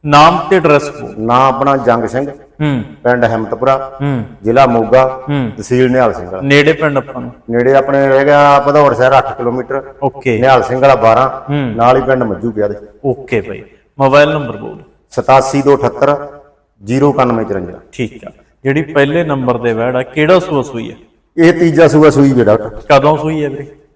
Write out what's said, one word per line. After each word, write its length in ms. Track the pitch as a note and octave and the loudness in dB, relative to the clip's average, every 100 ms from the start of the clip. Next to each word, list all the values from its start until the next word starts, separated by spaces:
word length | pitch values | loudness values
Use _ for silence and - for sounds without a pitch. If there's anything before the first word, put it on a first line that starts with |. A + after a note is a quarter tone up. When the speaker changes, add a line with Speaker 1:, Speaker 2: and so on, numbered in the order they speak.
| D3+ | 2
Speaker 1:
ਨਾਮ 400 | D3 D#3 F3 - | 4 4 2 0
ਤੇ 60 | F#3+ | 0
ਐਡਰੈਸ 340 | D#3 C#3+ D3 | 2 0 0
ਬੋਲ। 240 | - - G#2+ | -12 -14 -8
Speaker 2:
ਨਾਮ 360 | A2 B2 C3+ | 0 2 2
ਆਪਣਾ 220 | B2+ C#3 C3+ | 0 0 0
ਜੰਗ 280 | A#2+ A#2 | 0 0
ਸਿੰਘ, 260 | A2 B2+ C#3 | -2 -6 -6
Speaker 1:
ਹੂੰ। 520 | C#3 - - D3+ C3 G#2 - | -10 -20 -6 -4 -4 -8 -6
Speaker 2:
ਪਿੰਡ 200 | B2 B2 | -2 0
ਹਿੰਮਤਪੁਰਾ, 760 | A2+ A2+ G#2 A2 B2+ C3+ C3+ C3+ | 0 -2 -6 -4 -2 -2 -4 -8
Speaker 1:
ਹੂੰ। 220 | C#3+ B2+ G#2+ - | -6 -4 -8 -8
Speaker 2:
ਜ਼ਿਲ੍ਹਾ 240 | G2+ B2 C3+ | -2 2 2
ਮੋਗਾ, 540 | A#2 A2 B2+ C3 C3 - | 2 2 2 2 -4 -6
Speaker 1:
ਹੂੰ। 220 | C#3+ A#2+ G#2 | -4 -4 -8
Speaker 2:
ਤਹਿਸੀਲ 360 | G2+ B2 B2+ | -4 0 2
ਨਿਹਾਲ 220 | B2+ A#2+ | 2 0
ਸਿੰਘ 120 | A#2 F2+ | -2 -8
ਵਾਲਾ। 160 | F#2+ | -8
Speaker 1:
ਨੇੜੇ 300 | C#3 C#3+ D3 | 0 2 2
ਪਿੰਡ 260 | D#3+ D#3 C#3 | 0 -2 -4
ਆਪਾਂ 220 | C3+ B2+ | -6 -14
ਨੂੰ? 120 | B2 - - | -14 -16 -6
Speaker 2:
ਨੇੜੇ 240 | A#2+ B2 | -2 2
ਆਪਣੇ 340 | C3+ C3+ C#3 C#3 | 2 2 0 2
ਰਹਿ 160 | C3+ | 2
ਗਿਆ 400 | C#3 C#3+ C#3+ C#3+ C#3+ | 4 4 4 4 4
ਭਦੌੜ 280 | C#3+ C#3+ A#2+ | 2 2 2
ਸ਼ਹਿਰ 220 | B2+ C3+ | 4 4
ਅੱਠ 180 | C3+ B2+ | 2 -6
ਕਿਲੋਮੀਟਰ, 580 | A#2+ B2+ A#2+ C3+ C3+ - | -6 -4 -6 -8 -10 -8
Speaker 1:
ਓਕੇ। 360 | C#3 C3+ C3 A2+ | -8 -6 -4 0
Speaker 2:
ਨਿਹਾਲ 240 | C3 B2+ | 2 2
ਸਿੰਘ 180 | F#2+ B2+ | 2 0
ਵਾਲਾ 140 | C#3 | 2
ਬਾਰਾਂ, 580 | B2+ A2+ A2+ C3 C3+ C3+ | 4 4 2 0 -4 -6
Speaker 1:
ਹੂੰ। 240 | D3 C3 A2 | -6 -4 0
Speaker 2:
ਨਾਲ 200 | A#2 C3 | 2 2
ਹੀ 60 | |
ਪਿੰਡ 200 | C3+ C3 | 0 -2
ਮੱਜੂ 280 | A#2 A#2 A#2 | -2 -4 -6
ਪਿਆ 180 | G#2+ G2+ | -4 -4
ਦੇ। 60 | G#2 - _ | -6 -14 _
Speaker 1:
ਓਕੇ 360 | C#3 B2 - A#2+ | -6 -6 -4 -6
ਬਾਈ, 240 | G#2 F#2+ - _ _ - | -6 -14 -18 _ _ -2
ਮੋਬਾਈਲ 300 | C3+ C#3+ D3 | 2 4 2
ਨੰਬਰ 280 | D#3 B2+ G#2 | 0 -6 -10
ਬੋਲ। 260 | - G#2+ - _ _ | -14 -16 -20 _ _
Speaker 2:
ਸਤਾਸੀ 520 | - A#2+ C3+ C3+ C#3 | -6 2 2 2 -2
ਦੋ 140 | C#3 C#3 | 2 2
ਅਠੱਤਰ 640 | C#3 - C#3+ C#3+ C#3+ - _ _ _ _ | 0 -2 -2 -2 -6 -18 _ _ _ _
ਜ਼ੀਰੋ 260 | G2+ C3 C#3+ | -6 0 0
ਇਕਾਨਵੇਂ 340 | C3+ B2 A#2 | 2 -2 -2
ਚੁਰੰਜਾ। 340 | G#2 G2 F2 - _ | -4 -6 -8 -16 _
Speaker 1:
ਠੀਕ 320 | - A#2 A2 | -10 -10 -10
ਆ। 60 | - _ _ _ | -20 _ _ _
ਜਿਹੜੀ 180 | C3+ C#3+ | -4 -2
ਪਹਿਲੇ 420 | D3+ D3+ C#3+ E3 | -2 0 0 0
ਨੰਬਰ 340 | E3 C#3 B2+ A#2+ | -2 -2 -2 -2
ਤੇ 140 | A#2+ | -2
ਵੈੜ 240 | A2+ A#2+ B2+ | -2 -2 -4
ਆ, 60 | |
ਕਿਹੜਾ 360 | B2+ D#3 D#3 F#3 | -4 -2 2 2
ਸੂਆ 240 | F3+ D3 | 0 -6
ਸੂਈ 280 | B2 A#2+ A2+ | -6 -10 -12
ਆ? 40 | - _ _ _ - | -16 _ _ _ 2
Speaker 2:
ਇਹ 140 | E3 | 2
ਤੀਜਾ 360 | E3 E3+ D3+ D#3+ | 4 0 4 4
ਸੂਆ 220 | D3+ D3+ | 6 4
ਸੂਈ 220 | C#3+ C#3 | 4 2
ਵੀ 120 | B2 | 2
ਡਾਕਟਰ। 240 | G#2 A2 G#2+ | 2 0 -2
Speaker 1:
ਕਦੋਂ 500 | - - C#3+ C#3+ D3+ | -14 2 2 2 -2
ਸੂਈ 260 | D3+ D#3 | -4 -6
ਆ 40 | D3 | -6
ਵੀਰੇ? 280 | C#3+ C3+ - _ | -8 -16 -20 _